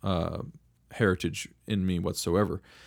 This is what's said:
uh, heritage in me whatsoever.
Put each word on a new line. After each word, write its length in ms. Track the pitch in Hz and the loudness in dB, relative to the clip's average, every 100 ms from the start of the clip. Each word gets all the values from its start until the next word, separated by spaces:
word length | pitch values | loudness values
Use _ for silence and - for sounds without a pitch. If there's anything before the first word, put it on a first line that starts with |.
uh, 400 | 101 87 82 85 - - _ _ - | -2 0 -2 -4 -8 -14 _ _ -12
heritage 560 | - 107 92 85 - - _ - | 2 4 4 0 -6 -10 _ -4
in 180 | 104 92 | -2 0
me 120 | 90 | 0
whatsoever. 640 | 82 - - 87 98 85 - - | -2 -2 2 2 2 -2 -10 -20